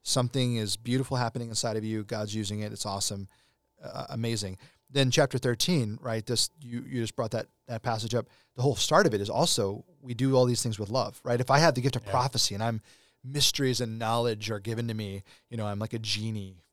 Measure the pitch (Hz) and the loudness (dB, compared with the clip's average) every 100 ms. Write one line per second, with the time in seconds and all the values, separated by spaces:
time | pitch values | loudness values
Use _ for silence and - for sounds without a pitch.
0 | - 135 123 135 123 117 107 104 117 127 | 0 2 2 2 0 0 -2 -4 0 0
1 | 131 131 120 120 117 107 117 110 110 110 | 0 0 -2 -2 -6 -4 -2 -2 -2 -4
2 | 104 110 107 107 101 104 107 104 104 98 | -4 -4 -4 -4 -4 -4 -6 -6 -6 -4
3 | 95 101 98 _ _ _ _ _ - - | -4 -4 -10 _ _ _ _ _ -14 -12
4 | - 117 117 113 101 92 - _ _ 139 | -8 -4 -2 -2 -4 -10 -18 _ _ 2
5 | 135 123 143 139 127 120 - 175 110 107 | 2 4 2 2 0 0 2 2 0 -4
6 | 127 113 107 117 - _ 131 120 127 131 | -4 -4 -2 -2 -2 _ -10 -10 -6 -4
7 | 113 - 113 113 107 _ - 113 123 113 | -4 -4 -4 -4 -6 _ -10 -6 -2 -2
8 | 110 117 - _ _ - 131 123 - 156 | 0 -2 -2 _ _ 0 0 2 4 6
9 | 214 104 101 120 165 - 98 104 - _ | 6 4 0 2 2 4 0 -2 -12 _
10 | 131 117 135 131 123 120 120 104 101 123 | -10 0 4 6 6 4 -2 -4 -2 -2
11 | 104 - 127 120 123 139 165 127 131 123 | -2 -6 -2 0 4 6 6 4 0 -2
12 | - 123 127 120 - 101 113 113 - - | -2 0 0 2 0 0 -2 -2 -8 -20
13 | _ _ 131 143 139 - 135 123 120 110 | _ _ -8 2 2 4 0 2 -2 -2
14 | 113 117 120 110 107 107 101 113 117 110 | 0 2 2 0 -4 -6 -4 -4 -2 -2
15 | 104 98 - - _ 117 104 101 107 117 | -4 -8 -12 -20 _ -6 -4 -4 -4 -4
16 | 110 104 110 107 95 92 _ | -4 -2 -2 -6 -8 -16 _